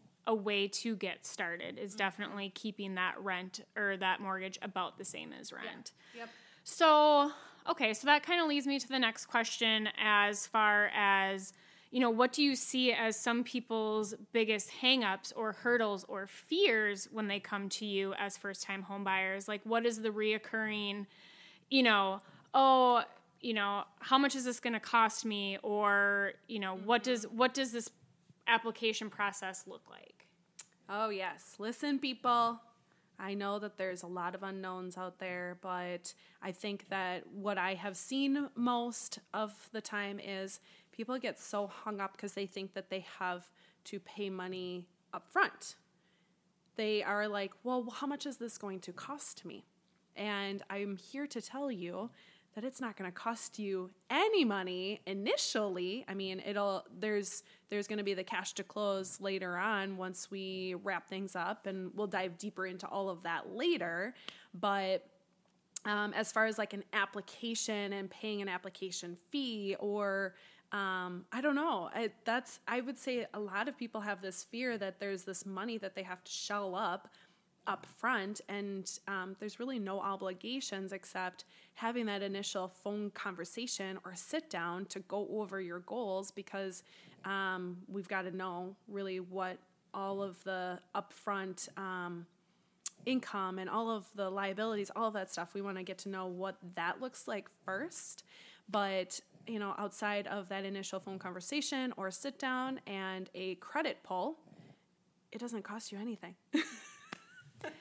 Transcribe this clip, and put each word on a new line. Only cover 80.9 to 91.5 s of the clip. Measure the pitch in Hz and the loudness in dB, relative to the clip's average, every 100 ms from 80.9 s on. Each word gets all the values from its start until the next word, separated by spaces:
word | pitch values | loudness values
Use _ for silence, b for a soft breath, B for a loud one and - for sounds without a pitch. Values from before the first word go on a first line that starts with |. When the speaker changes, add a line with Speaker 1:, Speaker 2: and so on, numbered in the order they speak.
Speaker 2:
except | 190 - 185 185 - - b b | -8 -8 -6 -6 -6 -16 b b
having | - 226 240 214 | -6 -4 -2 -2
that | 202 | -2
initial | 202 196 202 196 185 | -2 -4 -4 -4 -4
phone | - 202 208 208 | -6 -6 -4 -4
conversation | - 202 185 185 - 240 - 190 190 185 | -6 -6 -6 -6 -4 -4 -4 -4 -6 -8
or | |
sit | 180 - 311 311 | -4 -2 -2 -2
down | 180 170 175 190 | -4 -2 -2 -6
to | 196 | -8
go | - 202 202 | -4 -2 -2
over | 214 202 190 | -2 -2 -4
your | 180 175 | -4 -6
goals, | 180 220 214 190 196 | -6 -4 0 -2 -2
because, | - 190 196 190 180 b b b b 190 | -8 -8 -4 -4 -4 b b b b -4
um, | 196 190 185 180 180 190 | 0 0 0 -4 -8 -8
we've | 196 175 | -8 -2
gotta | 190 185 | -2 -2
know | 180 185 175 185 196 - | -4 -4 -4 -6 -10 -10
really | 202 190 185 | -6 -4 -4
what | 180 185 185 180 _ _ _ | -6 -4 -4 -6 _ _ _
all | 196 196 196 | -6 -4 -2
of | 196 175 | -4 -6
the | 190 185 180 180 - | -4 -4 -4 -6 -6
upfront, | 202 190 - - 196 190 | -6 -6 -6 -2 -2 -2